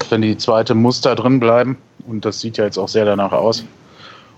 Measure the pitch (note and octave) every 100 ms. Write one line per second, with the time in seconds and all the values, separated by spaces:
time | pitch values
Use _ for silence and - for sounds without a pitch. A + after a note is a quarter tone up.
0 | - A2+ A2 G#2 - A2+ A2+ A2+ A#2+ B2
1 | C#3 A2+ A#2+ C3 A#2 A#2 B2 C3 _ -
2 | - A2 G#2+ - A#2 A2 G#2 F#2+ G2 A2+
3 | G#2 G2+ G2 D2+ A2 A2+ - - - -
4 | - - -